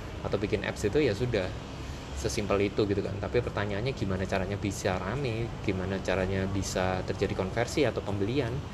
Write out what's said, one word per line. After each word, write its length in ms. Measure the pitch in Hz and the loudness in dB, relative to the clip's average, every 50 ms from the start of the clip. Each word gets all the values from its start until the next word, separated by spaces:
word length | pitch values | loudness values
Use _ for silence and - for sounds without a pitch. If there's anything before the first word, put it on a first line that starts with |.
| - - - - - | -8 -8 -8 -6 -4
atau 120 | - - 101 | -2 -2 0
bikin 260 | 104 - - 101 92 104 | 0 2 0 0 0 0
apps 220 | 110 - - 104 | -2 0 0 2
itu 100 | 98 147 | 4 4
ya 140 | 156 127 101 | 4 4 4
sudah 340 | 98 123 120 - 104 90 92 104 - - - - - - - - - - - - - | 2 0 2 2 2 0 0 -4 -6 -8 -8 -8 -8 -8 -8 -8 -8 -8 -8 -6 -2
sesimpel 480 | - 110 - - 104 98 101 101 101 | -2 -2 0 0 2 4 4 4 4
itu 240 | 104 - - 113 98 | 4 4 2 2 4
gitu 160 | 101 95 95 | 4 2 2
kan. 80 | - 101 101 | 0 -2 -2
Tapi 240 | 98 95 - 123 120 | -2 0 2 2 2
pertanyaannya 480 | 117 - 113 101 104 104 98 110 135 135 | 2 0 -2 -2 0 0 -2 -2 -2 -2
gimana 320 | - 110 98 95 92 98 | -2 0 0 0 0 0
caranya 320 | 95 101 98 95 90 101 101 | 0 0 0 0 0 -2 0
bisa 400 | 98 104 95 - - 107 92 92 | 0 -2 -2 0 0 0 0 0
rame, 480 | 90 92 110 143 143 127 110 110 117 110 - - | 0 -2 -2 -2 -2 -2 -2 -2 -2 -4 -4 -4
gimana 400 | - - 95 92 92 92 98 95 | -2 -2 0 0 0 -2 -2 -2
caranya 480 | 95 - 92 92 95 92 98 95 95 95 | 0 0 2 2 2 2 2 0 0 0
bisa 560 | 98 98 90 - - 98 92 92 92 92 92 | 0 -2 -2 0 0 0 2 2 2 0 0
terjadi 320 | - 95 92 101 92 98 - | -2 -2 0 0 0 2 0
konversi 480 | 98 92 - 113 120 123 - - 147 | -2 -2 0 0 -2 0 2 2 2
atau 160 | 117 101 - | 2 2 0
pembelian, 480 | 95 101 101 101 98 101 120 143 135 113 117 139 147 - | -2 -2 -2 0 0 0 0 0 0 0 -2 -4 -6 -6